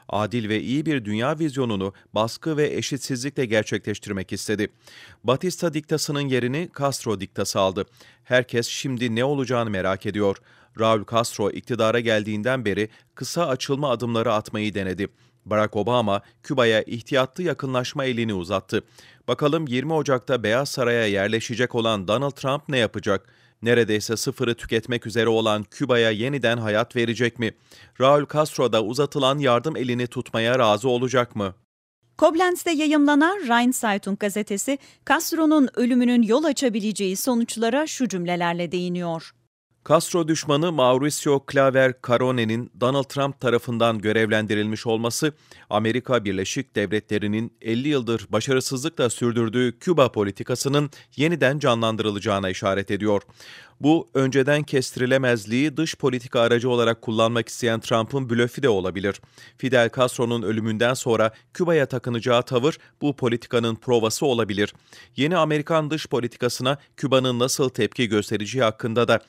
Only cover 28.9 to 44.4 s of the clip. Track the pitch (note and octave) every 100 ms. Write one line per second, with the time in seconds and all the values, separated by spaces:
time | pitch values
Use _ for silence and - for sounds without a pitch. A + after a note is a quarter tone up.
28.9 | B2+ C#3+ D3 C3 C#3+ C3+ A#2+ A#2+ G2+ B2+
29.9 | A#2+ B2 B2+ - A2+ A2+ C3 A2 G#2 C3
30.9 | B2 B2+ B2+ A#2+ A2 G2 - _ _ _
31.9 | _ _ - D#4+ D#4+ F#4 F4 F4 D4+ D4+
32.9 | D4+ C#4+ C#4+ D#4+ G4+ C4+ A#3 B3 B3+ A3+
33.9 | G3 G3+ G3 G#3 G#3 G#3 G3 - C#4 -
34.9 | _ - D4 - D#4+ D#4 D#4 C4 - A#3+
35.9 | B3 B3 B3 G#3+ B3 D#4+ C4 C4 G#3 G#3
36.9 | G3 F#3+ F#3+ - A#3+ A#3 A3 A3+ C4 D#4
37.9 | - A#3+ F#3 F3 F3 F3 E3+ F3 F3+ F3+
38.9 | F3+ E3+ E3 - _ _ _ _ _ -
39.9 | D#3 - F3+ D#3+ D#3 - C#3+ F3 D3+ B2+
40.9 | C3 D3 - D3+ C#3 - C#3 C3+ B2+ C3
41.9 | B2+ - A#2+ B2+ B2+ A2 A2+ B2 - B2
42.9 | C#3 C3 C#3 C#3 C#3 B2 A#2 - A#2 A#2
43.9 | A2 G#2+ G#2+ A2 G#2+